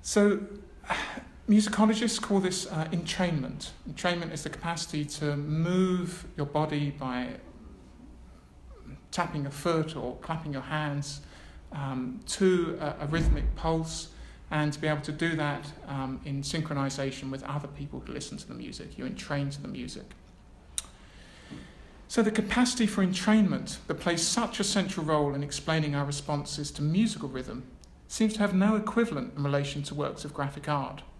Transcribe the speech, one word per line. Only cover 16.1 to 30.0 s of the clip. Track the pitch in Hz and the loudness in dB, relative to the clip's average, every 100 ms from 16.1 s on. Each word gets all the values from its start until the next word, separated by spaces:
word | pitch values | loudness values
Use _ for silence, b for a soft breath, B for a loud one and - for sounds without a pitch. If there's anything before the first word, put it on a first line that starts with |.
| 131 | -6
in | 147 139 | -4 -4
synchronization | 139 165 160 143 139 131 135 131 135 | -2 -2 -2 0 0 0 -4 -4 -6
with | 135 | -6
other | 131 143 147 | -4 -6 -6
people | - 143 135 - | -8 -8 -8 -8
who | |
listen | - - - | -8 -8 -10
to | - | -10
the | |
music. | 120 - - - - | -10 -10 -10 -12 -8
You | |
entrain | 127 - - 143 143 | -8 -8 -4 -2 -2
to | - | -4
the | - | -8
music. | 135 123 - - - - - - - - - B B B B B B B B B B B B B | -8 -8 -10 -14 -18 -20 -20 -20 -20 -8 -8 B B B B B B B B B B B B B
So | - | 4
the | 214 | 4
capacity | 214 214 - 247 - 214 | 4 2 4 4 4 2
for | - | 4
entrainment | 185 185 - 214 190 143 - - - | 2 4 6 8 8 4 -4 -10 -6
that | 160 | -2
plays | - 170 - | 0 2 2
such | - 233 - | 2 0 0
a | |
central | 196 208 190 185 | 2 2 2 0
role | 156 156 143 | 2 4 4
in | 139 | 2
explaining | 143 - - 160 151 | -2 -4 0 2 2
our | 143 143 | 2 0
responses | 143 - 147 143 - 147 | -2 -2 -2 -2 -6 -6
to | - | 0
musical | 147 175 220 - 147 | 2 4 4 2 -6
rhythm | 127 127 117 - - - - - | -6 -6 -8 -10 -18 -20 -20 -12
seems | - 220 | 2 2
to | 214 | 4
have | 202 | 4
no | 185 202 | 6 6
equivalent | 214 - - 233 147 127 147 | 4 2 2 2 0 -4 -2
in | |
relation | 143 143 143 143 | 2 2 2 -4
to | 143 | -4
works | 147 | -4